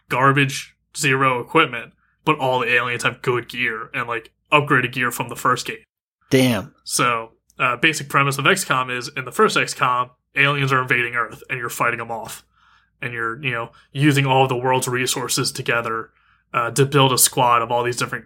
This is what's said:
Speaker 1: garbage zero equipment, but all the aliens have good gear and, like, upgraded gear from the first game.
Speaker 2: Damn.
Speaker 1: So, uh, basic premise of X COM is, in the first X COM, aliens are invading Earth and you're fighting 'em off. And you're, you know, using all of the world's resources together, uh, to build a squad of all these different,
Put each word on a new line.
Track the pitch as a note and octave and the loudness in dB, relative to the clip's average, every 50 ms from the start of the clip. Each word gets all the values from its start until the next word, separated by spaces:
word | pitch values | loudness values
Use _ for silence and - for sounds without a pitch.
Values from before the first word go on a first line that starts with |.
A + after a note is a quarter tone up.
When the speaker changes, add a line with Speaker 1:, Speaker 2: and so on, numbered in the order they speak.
| _ | _
Speaker 1:
garbage | - C3 B2 C3 C#3 C3+ C#3+ C#3 C3+ C#3 - - - _ _ _ _ - | -6 0 4 4 4 6 4 2 0 -2 -8 -12 -14 _ _ _ _ -8
zero | - D3+ C#3 C3+ C3+ C3+ C3 B2+ A#2+ | -2 0 0 2 4 2 2 0 0
equipment, | A#2 - - D#3+ D#3 C3 A#2+ A#2 A#2+ C#3+ _ _ _ _ _ _ - | -4 2 2 2 2 2 0 -10 -12 -14 _ _ _ _ _ _ -2
but | - D3+ D3+ | -2 0 0
all | C3 B2+ B2+ B2+ | 0 0 0 0
the | A#2+ A#2 B2 | 2 2 2
aliens | A#2+ A#2+ B2 A#2+ A#2 - | 2 2 0 -4 -2 -2
have | B2+ A#2 - | -2 -2 -2
good | - C3 B2 A#2+ A#2 - | -2 -2 -2 -2 -4 -6
gear | - A#2+ B2 A#2+ A2 A2 A#2 - - | -6 -4 -4 -4 -4 -6 -10 -10 -8
and, | C3 A#2+ | -8 -6
like, | A#2 A#2 A2+ - - _ _ _ - D#3 | -4 -6 -8 -8 -12 _ _ _ 2 2
upgraded | D3 C#3 C#3 C#3+ B2+ B2 A#2+ - | 2 4 4 2 2 2 0 -2
gear | C3 B2 B2 | -2 -2 -2
from | - - B2+ | -2 -4 -8
the | A#2 A#2+ | -8 -8
first | - - C3 A#2+ - - | -2 0 0 0 0 -2
game. | - A2+ - _ _ _ _ _ _ _ _ _ - | -10 -10 -12 _ _ _ _ _ _ _ _ _ 2
Speaker 2:
Damn. | - C3 C3 B2+ A#2 G2 C3 - _ _ - | 4 4 4 4 2 0 -4 -8 _ _ -12
Speaker 1:
So, | - - - C3 B2 A#2+ A2+ A2+ A2 _ _ _ _ _ - | -6 -2 0 0 0 0 -2 -4 -10 _ _ _ _ _ -2
uh, | C#3 B2+ A#2+ | -2 -2 0
basic | A#2+ - D#3+ D#3 D#3 C3+ | 2 0 0 0 0 -6
premise | C#3 - C#3+ C#3 C#3 C3+ | -2 0 2 2 2 0
of | C#3+ C#3 | 2 2
X | E3+ F#3+ F#3 - | 2 2 2 0
COM | - C#3+ B2+ B2+ B2+ | -2 -2 -2 -2 -2
is, | B2 B2 B2 - | -6 -6 -8 -8
in | - C#3 B2+ | -10 -10 -10
the | B2 - | -6 0
first | - A3 - - | 2 2 2 2
X | - B2+ - - | 0 -2 -2 -2
COM, | - C#3+ B2+ B2 B2 B2+ B2+ _ _ _ _ - | -2 0 0 0 0 -2 -4 _ _ _ _ 0
aliens | C#3 C#3 C#3+ D3 C#3+ C#3 C3+ | 2 2 2 2 0 0 2
are | C#3 C3 | 2 0
invading | B2+ B2 B2+ B2 A#2+ A#2 B2 | 2 2 0 0 0 -2 -2
Earth | A#2+ A2+ G#2+ A#2 - - - | -2 -4 -4 -6 -16 -12 -10
and | C3 B2+ | -8 -8
you're | A#2+ | -8
fighting | A2+ - - C3 A#2 A#2 A#2 | -8 -4 -2 -2 -2 -2 -2
'em | A#2 A2+ | -8 -10
off. | A#2 A2 A2 A#2 - - _ _ _ _ _ _ _ _ _ _ _ - | -10 -10 -10 -12 -14 -18 _ _ _ _ _ _ _ _ _ _ _ -12
And | C3 A#2+ A#2+ | -10 -10 -6
you're, | A#2 A2+ A2+ A2+ C#3 D3+ | -4 -4 -6 -6 -4 -6
you | C3 | -4
know, | A#2+ A#2 A#2 - _ _ _ _ | -4 -4 -6 -8 _ _ _ _
using | - C#3 D3 D3+ C3+ C#3 C#3 | -2 2 2 4 4 2 2
all | C3+ C3 C3+ C3+ | 2 4 4 4
of | C3 | 2
the | B2+ | 0
world's | B2 B2+ C3 C3 C3 B2+ | -2 0 0 0 2 0
resources | C3 B2 B2 B2+ A#2+ - C#3 B2 A#2 - C3+ B2 - | -2 -2 -2 -2 -2 -4 -4 -4 -4 -2 -2 -2 -4
together, | - - B2+ - A#2+ A#2 A#2 A2+ A2+ A2+ G#2 - _ _ _ _ _ _ _ - - | -4 -6 -4 -2 -2 -2 -2 -4 -6 -6 -8 -12 _ _ _ _ _ _ _ -6 -4
uh, | B2 A#2+ A#2 | -4 -2 -2
to | A#2+ C#3+ C3+ | 2 0 2
build | C3+ D3 C#3 C3+ C3 B2+ | 4 4 4 4 4 4
a | |
squad | - - - - C#3 B2+ A#2+ A#2+ A#2 | 2 2 2 2 2 2 4 4 2
of | A2+ A#2 | 2 0
all | B2 A#2+ A#2+ | 0 0 0
these | B2 A#2+ | -2 -2
different, | - B2+ B2 C3+ A#2 - | -4 -4 -6 -6 -12 -12